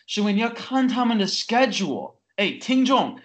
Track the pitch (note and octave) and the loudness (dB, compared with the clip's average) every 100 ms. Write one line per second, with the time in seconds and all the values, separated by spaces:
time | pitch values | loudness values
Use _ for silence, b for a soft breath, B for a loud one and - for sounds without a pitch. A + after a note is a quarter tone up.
0 | b - G#3 G3+ A#3 A#3 - C4 B3+ A3+ | b -2 0 2 0 -4 -4 0 0 2
1 | A#3+ A3+ F#3+ - - A#3 C4 G3+ F#3 A2+ | 2 2 0 -2 -2 2 2 0 -4 -4
2 | C#2 _ _ - G3 - - C4 B3+ C4 | -8 _ _ -4 -4 -2 0 2 4 2
3 | C#3+ - | 2 -4